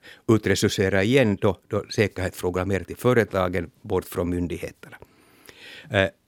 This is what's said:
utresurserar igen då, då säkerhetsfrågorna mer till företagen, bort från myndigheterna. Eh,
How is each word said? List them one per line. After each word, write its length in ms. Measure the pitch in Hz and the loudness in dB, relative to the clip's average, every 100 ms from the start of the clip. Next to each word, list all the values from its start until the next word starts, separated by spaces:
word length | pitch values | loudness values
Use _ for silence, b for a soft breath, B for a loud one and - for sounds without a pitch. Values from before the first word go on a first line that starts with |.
| B B - | B B 2
utresurserar 720 | 113 95 98 104 - 95 98 | 2 2 2 2 2 2 2
igen 360 | 107 135 110 95 | 4 4 4 2
då, 160 | 104 - - | 0 -2 -6
då 160 | 101 - | -8 -4
säkerhetsfrågorna 760 | - 98 - 90 - 90 90 | -2 -2 -2 -6 -4 -4 -2
mer 200 | 92 92 | -2 -2
till 120 | 85 87 | -4 -2
företagen, 720 | 123 120 104 95 92 90 82 _ | 2 2 2 0 -2 -2 -6 _
bort 220 | 104 92 | -4 -4
från 260 | - - 87 | -4 -4 -4
myndigheterna. 680 | 90 85 87 - - - - - B B B B B B B B | -2 -4 -6 -10 -14 -20 -20 -20 B B B B B B B B
Eh, 180 | 101 92 - | -2 -2 -4